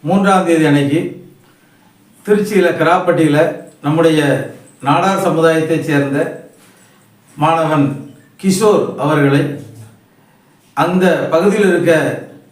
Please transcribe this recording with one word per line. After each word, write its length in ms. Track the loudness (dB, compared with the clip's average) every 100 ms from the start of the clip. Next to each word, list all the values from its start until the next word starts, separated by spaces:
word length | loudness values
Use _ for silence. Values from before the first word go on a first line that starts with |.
மூன்றாம் 420 | 0 0 2 2
தேதி 200 | 2 2
அன்னைக்கு 360 | 2 2 2 -2 -4 -12 -20 -20 _ _ _ _ _ _ _ _ -2
திருச்சியில 420 | 0 2 0 0 0
கிராப்பட்டியில 600 | 0 0 0 0 2 2 0 -2 -16 _
நம்முடைய 680 | -4 2 2 2 0 -2 -4 -14 -20 _
நாடார் 360 | -2 0 0 0
சமுதாயத்தைச் 680 | -2 2 2 2 0 -2
சேர்ந்த 340 | -2 -2 -2 -2 -4 -8 -18 _ _ _ _ _ _ _ _ -4
மாணவன் 760 | -2 0 0 0 -2 -4 -14 -20 _ _
கிஷோர் 520 | -2 0 2 2 0 -4
அவர்களை 600 | -2 0 2 0 -2 -6 -14 -20 -20 -20 _ _ _ _ _ _ _
அந்த 540 | -4 -2 2 2 0 0
பகுதியில் 380 | 0 2 2 0
இருக்க 520 | 2 2 0 0 -6 -12 -20 _